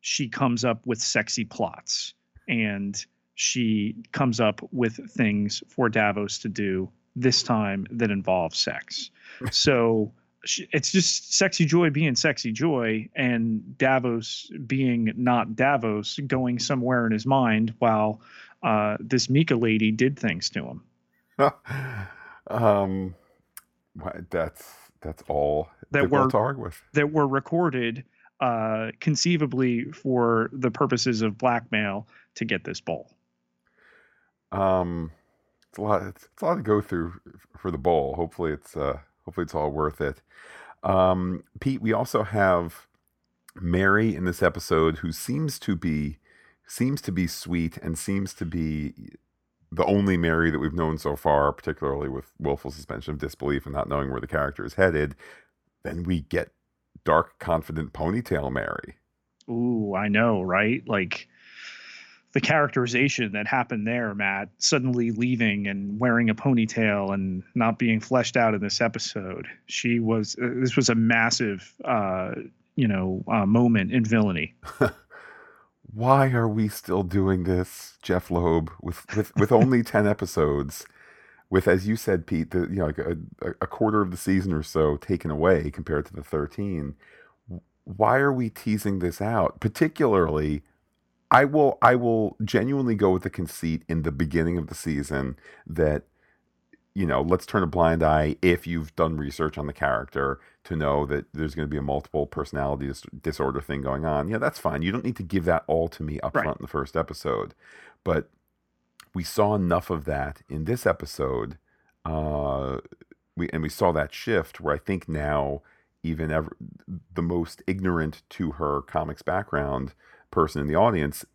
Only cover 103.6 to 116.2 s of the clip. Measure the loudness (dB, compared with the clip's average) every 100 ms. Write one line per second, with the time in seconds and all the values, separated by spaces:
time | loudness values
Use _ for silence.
103.6 | -6 -6 -4 -4 -2 -2 -2 -2 -4 -2
104.6 | -4 -2 -2 -4 -6 -8 -2 -2 2 0
105.6 | 0 -2 -2 -6 -8 -6 -4 -2 -2 -6
106.6 | -6 -6 -4 -4 -4 -6 -4 -4 -4 -12
107.6 | -20 -20 -20 _ -2 -2 -2 _ _ _
108.6 | _ _ _ _ -10 -8 -4 2 2 4
109.6 | 2 0 0 -6 -2 -4 -4 -8 _ -8
110.6 | -4 -2 0 -2 -4 -6 -4 -2 -6 -10
111.6 | _ _ _ _ -6 -4 -4 -4 -2 -2
112.6 | -4 -6 -10 -20 -20 -20 _ -6 -4 -4
113.6 | -6 0 2 2 -2 -4 -2 0 -2 -6
114.6 | -2 -2 -2 -6 -4 -4 0 0 0 -4
115.6 | _ _ _ _ -6 -4